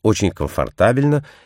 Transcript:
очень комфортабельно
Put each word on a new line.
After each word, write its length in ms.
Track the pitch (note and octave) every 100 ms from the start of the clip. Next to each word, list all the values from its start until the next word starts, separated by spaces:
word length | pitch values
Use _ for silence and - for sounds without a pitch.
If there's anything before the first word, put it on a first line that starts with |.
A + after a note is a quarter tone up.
очень 300 | A2 G#2+ G2
комфортабельно 920 | - C#2 - C2+ - G2 B2+ C#3+ D3 D3 -